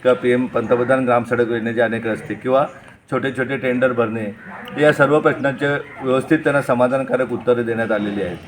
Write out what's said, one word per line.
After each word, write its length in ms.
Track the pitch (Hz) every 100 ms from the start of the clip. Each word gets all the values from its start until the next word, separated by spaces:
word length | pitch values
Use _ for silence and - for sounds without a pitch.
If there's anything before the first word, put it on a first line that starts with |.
किंवा 100 | -
पीएम 320 | 123 123 123 127
पंतप्रधान 600 | - 113 123 120 131 127
ग्राम 180 | 120
सडक 280 | 120 120 120
योजनेचे 300 | 117 113 113
अनेक 260 | 117 113 113
रस्ते 260 | 104 -
किंवा 320 | 104 123 131 147 - - - _
छोटे 200 | 131 135 123
छोटे 200 | 127 135
टेंडर 340 | 127 123 127
भरणे, 440 | 117 113 113 104 101 - - - -
या 120 | 151
सर्व 260 | 147 139 147
प्रश्नांचे 480 | 156 139 139 131 143 143 - -
व्यवस्थित 360 | 131 131 131 156
त्यांना 220 | 156 143
समाधानकारक 720 | 135 123 123 135 131 127 127
उत्तरे 320 | 120 - 120
देण्यात 280 | 117 113 113
आलेली 300 | 107 104 101
आहेत. 160 | 85 82